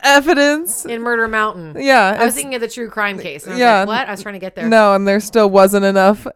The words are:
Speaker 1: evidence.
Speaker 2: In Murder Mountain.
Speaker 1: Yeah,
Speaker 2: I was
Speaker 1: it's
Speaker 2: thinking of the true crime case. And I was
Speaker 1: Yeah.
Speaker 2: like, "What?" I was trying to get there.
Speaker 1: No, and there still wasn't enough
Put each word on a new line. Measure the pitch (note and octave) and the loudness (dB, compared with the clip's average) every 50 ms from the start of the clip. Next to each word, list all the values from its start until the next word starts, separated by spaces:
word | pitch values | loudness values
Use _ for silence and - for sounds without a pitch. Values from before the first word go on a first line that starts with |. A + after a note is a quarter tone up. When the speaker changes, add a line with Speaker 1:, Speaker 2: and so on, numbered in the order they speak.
| - | 0
Speaker 1:
evidence. | C4+ C#4 C#4+ C4+ D#4+ F4 C#4 C#4+ C#4+ D4 D#4 E4+ F4 - - - | 2 4 4 4 2 2 2 2 2 0 -2 -4 -8 -10 -10 -10
Speaker 2:
In | A#3+ A#3 A#3 A#3 | -8 -8 -8 -4
Murder | A#3+ A#3 A3+ A3+ A3 | -4 -2 -2 -2 -2
Mountain. | A3 A3 G#3+ A3 F#3 F#3 E3 D#3 D3+ - | -2 -2 -2 -2 -4 -8 -12 -14 -10 -4
Speaker 1:
Yeah, | C4+ C#4 C4 A#3 G3+ F#3+ G#3 - | 0 2 4 4 4 2 2 0
Speaker 2:
I | A3+ | 0
was | A#3+ B3 | -2 -2
Speaker 1:
it's | |
Speaker 2:
thinking | C#4+ C#4 C#4 C4 | -4 -8 -8 -8
of | A#3+ | -8
the | A#3 A3+ | -8 -8
true | - B3 A#3 G#3+ | -8 -10 -12 -10
crime | - G#3+ G#3 G3+ G3 F3+ | -6 -6 -4 -4 -6 -8
case. | - E3+ C#3 D3 - | -10 -12 -14 -14 -12
And | F#3 - | -10 -4
I | |
was | B3 | 0
Speaker 1:
Yeah. | B3 A#3+ A3 F#3+ | 2 4 4 4
Speaker 2:
like, | G3 G3+ | 2 0
"What?" | A3 B3 C4+ - | -2 -4 -4 -6
I | |
was | G3+ F#3 F#3+ | -8 -10 -12
trying | G#3 G3+ | -14 -14
to | F#3 | -12
get | F#3 F#3 - | -14 -14 -10
there. | F#3 E3 A3+ | -8 -2 2
Speaker 1:
No, | A3+ A3 G#3+ G3+ G3 | 4 4 4 4 4
and | G3 G3 G3 | 2 2 0
there | G3 G#3+ | 0 -2
still | G#3 - - A3+ G#3+ G3 | -2 -2 0 2 2 4
wasn't | F#3+ G3 F#3+ F#3+ G3 G3+ G3 | 6 4 4 4 4 2 0
enough | G3 F#3+ G3 F#3+ G3 G#3 G#3 - - - | 2 2 4 4 2 2 0 -4 -10 0